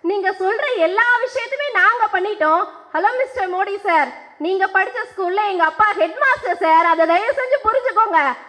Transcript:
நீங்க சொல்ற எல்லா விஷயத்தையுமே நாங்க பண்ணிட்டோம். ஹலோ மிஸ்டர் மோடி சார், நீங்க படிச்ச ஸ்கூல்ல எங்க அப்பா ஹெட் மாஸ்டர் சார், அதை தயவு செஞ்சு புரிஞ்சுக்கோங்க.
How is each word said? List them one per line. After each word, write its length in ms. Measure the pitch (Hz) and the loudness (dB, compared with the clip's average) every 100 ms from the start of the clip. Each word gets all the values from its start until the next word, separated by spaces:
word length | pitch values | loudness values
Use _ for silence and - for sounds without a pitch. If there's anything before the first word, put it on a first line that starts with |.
| 339 | -2
நீங்க 200 | 403 370 381 | -2 -2 -2
சொல்ற 240 | 381 466 571 453 | -2 -2 -2 0
எல்லா 220 | 330 403 480 480 | 0 2 2 2
விஷயத்தையுமே 440 | 508 523 466 554 571 415 | 0 -6 -6 -6 -4 2
நாங்க 240 | 370 480 427 | 2 2 -2
பண்ணிட்டோம். 480 | 392 381 427 311 330 415 - - | -2 -4 -2 2 2 0 -10 -8
ஹலோ 180 | 311 403 508 | -2 -2 -2
மிஸ்டர் 320 | 508 480 370 | -4 -4 -4
மோடி 220 | 359 403 403 | -2 -4 -4
சார், 240 | 403 320 262 - - - | 0 0 0 -6 -20 -8
நீங்க 200 | 311 381 381 | -4 -2 0
படிச்ச 240 | 381 381 494 - | 0 -2 -6 -10
ஸ்கூல்ல 300 | - 359 392 415 | -6 -2 -2 -2
எங்க 120 | 370 320 | 0 0
அப்பா 200 | 320 427 403 | 2 0 2
ஹெட் 180 | 330 453 | -2 0
மாஸ்டர் 360 | 554 508 494 - | 0 0 -2 -2
சார், 260 | 320 330 339 | 4 4 4
அதை 120 | 330 320 | 2 4
தயவு 260 | 339 453 508 | 2 0 -2
செஞ்சு 180 | 508 554 427 | 0 0 2
புரிஞ்சுக்கோங்க. 520 | 508 494 403 440 330 277 247 | 0 0 2 2 2 0 -4